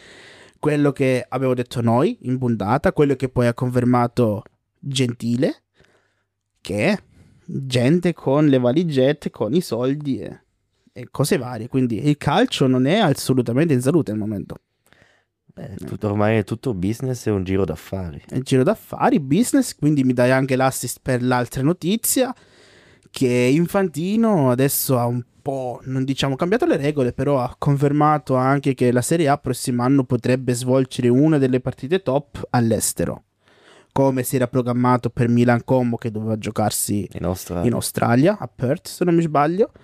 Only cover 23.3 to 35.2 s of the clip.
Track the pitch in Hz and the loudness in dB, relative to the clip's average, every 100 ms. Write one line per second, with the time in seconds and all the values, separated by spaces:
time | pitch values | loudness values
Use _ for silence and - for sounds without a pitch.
23.3 | 123 123 147 170 196 190 143 180 214 226 | 2 4 2 2 0 -2 -2 -2 0 2
24.3 | 190 135 123 139 - - 127 120 123 - | 4 2 2 0 0 0 0 0 -2 -6
25.3 | _ - 135 127 120 135 131 131 135 139 | _ -8 -6 -6 -10 -8 -4 -4 -2 -4
26.3 | 131 170 226 339 190 143 147 123 - 135 | -2 -2 0 0 0 0 0 -2 -2 -2
27.3 | 139 123 - 151 139 143 147 151 151 - | 0 -2 -4 0 2 2 2 2 2 0
28.3 | 131 131 143 139 131 123 123 120 170 143 | 0 2 2 0 0 2 2 0 0 2
29.3 | 143 131 123 - 120 123 139 127 123 - | 0 -2 -6 -4 -2 2 2 2 -2 0
30.3 | 127 123 123 127 131 131 - 120 127 156 | 0 0 -2 0 0 0 0 2 4 4
31.3 | 151 131 127 127 - 131 185 - 135 - | 4 2 0 -2 -8 -4 -2 0 -2 -4
32.3 | - - 123 113 104 - - 80 - - | -10 -4 0 2 0 -2 -4 -6 -6 -16
33.3 | _ _ _ _ - _ - 135 131 120 | _ _ _ _ -20 _ 0 2 0 -2
34.3 | 131 123 127 120 120 123 123 117 - | -2 0 0 0 0 2 2 0 0